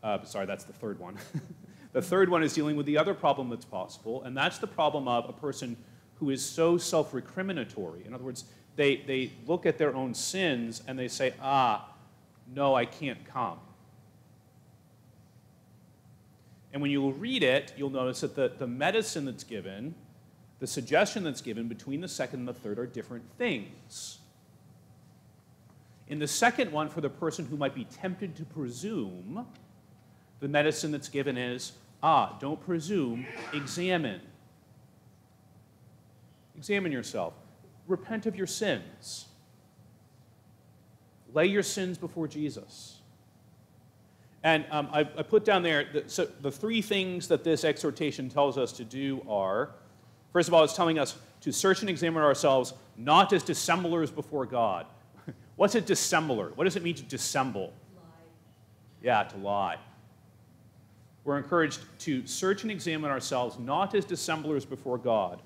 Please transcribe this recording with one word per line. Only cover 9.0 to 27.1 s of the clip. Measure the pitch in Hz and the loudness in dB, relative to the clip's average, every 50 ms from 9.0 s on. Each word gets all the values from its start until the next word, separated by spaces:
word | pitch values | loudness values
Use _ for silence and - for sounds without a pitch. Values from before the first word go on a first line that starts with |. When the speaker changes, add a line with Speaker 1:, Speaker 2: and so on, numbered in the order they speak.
| - - 135 131 127 117 - - 113 | 0 -4 -2 -2 -2 -4 -6 -12 -4
Speaker 1:
look | 123 165 175 - 170 | -2 -2 2 2 2
at | 147 - | 2 4
their | 160 147 127 | 2 2 2
own | 135 131 127 113 | 0 -4 -4 -4
sins | - - - - 190 190 170 139 120 117 113 113 - - - | -4 -6 -4 -2 0 2 2 2 0 -2 -4 -6 -10 -10 -10
and | 135 131 | -8 -6
they | 127 120 | -6 -6
say, | - - 139 131 123 - | -2 0 0 0 0 -2
"Ah, | - 135 139 139 131 120 107 104 - - - - - - - - _ _ _ - - - | -2 2 4 4 6 4 4 2 -2 -10 -20 -20 -20 -20 -20 -20 _ _ _ -20 -20 -14
no, | 127 139 143 139 135 | -4 0 4 4 6
I | 127 120 | 4 4
can't | 120 - - - 139 120 - - | 0 -4 -8 -8 -8 -8 -8 -12
come." | - - 131 120 98 82 80 - - - - - - - - - - _ - - - - _ _ _ _ - _ - - _ _ _ _ _ _ - - - - _ _ - _ - - - _ _ - - - - - _ _ - - - - - - _ - - - - - - - | -10 -6 -4 -4 -4 -4 -10 -16 -20 -20 -20 -20 -20 -20 -20 -20 -20 _ -20 -20 -20 -20 _ _ _ _ -20 _ -20 -20 _ _ _ _ _ _ -20 -20 -20 -20 _ _ -20 _ -20 -20 -20 _ _ -20 -20 -20 -20 -20 _ _ -20 -20 -20 -20 -20 -20 _ -20 -20 -20 -20 -20 -10 -6
And | 139 | -2
when | 143 143 | 0 2
you | 143 139 139 139 | 2 2 2 2
read | 135 139 190 233 262 254 165 | 0 -2 -4 -2 0 2 4
it, | 127 127 139 139 - - - | 4 4 4 2 -2 -8 -6
you'll | 139 139 | -6 -4
notice | 135 135 127 127 123 - | -2 -2 -2 -2 -2 -2
that | - 147 - | -4 -4 -2
the, | - 135 123 - - | 0 0 0 0 -2
the | 139 | -6
medicine | 120 120 127 143 170 196 226 214 - - 165 143 | -6 -4 0 0 0 2 0 -2 -2 -4 -6 -6
that's | 135 117 - - | -6 -8 -10 -12
given, | - 117 104 87 95 95 98 117 151 170 - - - - - _ - _ _ - - - - | -10 -10 -10 -8 -10 -10 -10 -10 -10 -12 -14 -20 -20 -20 -20 _ -20 _ _ -20 -20 -14 -10
the | 135 | -8
suggestion | - - 147 117 - 143 160 208 202 - 226 185 | -6 -6 -6 -2 2 4 4 4 4 0 -4 -4
that's | 160 131 - | -4 -6 -6
given | - 123 110 110 117 117 | -8 -8 -6 -6 -6 -6
between | 117 - - - 139 143 | -8 -10 -8 -8 -6 -6
the | 180 180 | -6 -8
second | - - 131 127 - 131 | -6 -6 -6 -6 -6 -8
and | 123 127 | -8 -8
the | 120 | -10
third | - - 110 104 104 | -10 -8 -8 -6 -6
are | 123 127 | -6 -8
different | 123 120 104 - 123 117 117 - - - | -8 -10 -12 -10 -12 -14 -14 -16 -8 -4
things. | 240 240 170 117 101 - - - - - - - - - - - - - _ _ _ _ - - - - - - - - - - - - - - _ - _ _ _ _ - _ _ - - - - _ - - - - | -2 -2 -2 -4 -6 -10 -16 -20 -20 -18 -16 -14 -14 -14 -16 -18 -20 -20 _ _ _ _ -20 -20 -20 -20 -20 -20 -20 -20 -20 -20 -20 -20 -20 -20 _ -20 _ _ _ _ -20 _ _ -20 -20 -20 -20 _ -20 -20 -12 -8
In | 147 151 | -4 -4
the | 151 147 | -2 -2
second | - - 226 240 240 - 254 190 | 0 4 4 4 6 4 0 0
one, | 151 151 156 147 | 2 -2 -2 -2
for | - 170 | -4 -2
the | 151 139 | -4 -4